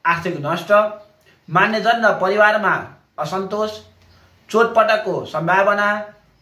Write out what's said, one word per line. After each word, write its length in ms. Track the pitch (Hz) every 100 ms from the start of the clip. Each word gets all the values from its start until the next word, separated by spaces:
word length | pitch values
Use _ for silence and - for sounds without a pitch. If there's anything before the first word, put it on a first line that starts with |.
| 170
आर्थिक 320 | 165 180 151
नष्ट, 600 | 147 175 - 208 214 - - _ _ _ -
मान्यजन 560 | 170 208 220 214 233 214
र 120 | 170
परिवारमा 640 | 185 208 214 214 190 147 - - _ -
असन्तोष, 520 | 156 190 196 208 214 - - _ _ _ _ _ -
चोटपटकको 760 | 220 226 226 214 214 190 143
सम्भावना, 840 | - 156 165 190 202 202 208 214 214 - _ _